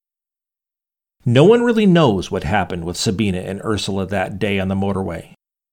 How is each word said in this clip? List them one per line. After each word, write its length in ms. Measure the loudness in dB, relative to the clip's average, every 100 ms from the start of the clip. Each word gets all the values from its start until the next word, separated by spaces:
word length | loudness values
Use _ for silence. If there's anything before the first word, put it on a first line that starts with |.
| _ _ _ _ _ _ _ _ _ _ _ _
No 200 | 0 4
one 180 | 6 6
really 240 | 4 2 4
knows 440 | 6 4 2 -2
what 140 | -6
happened 400 | -2 -2 -2 -4
with 140 | -6 -4
Sabina 400 | -2 0 -2 -2
and 240 | -6 -8
Ursula 400 | -4 -4 -4 -4 -4
that 320 | -4 -4 -4
day 220 | -2 -2
on 80 | -2
the 60 |
motorway. 580 | -2 -2 -2 -4 -8 -14 _ _ _ _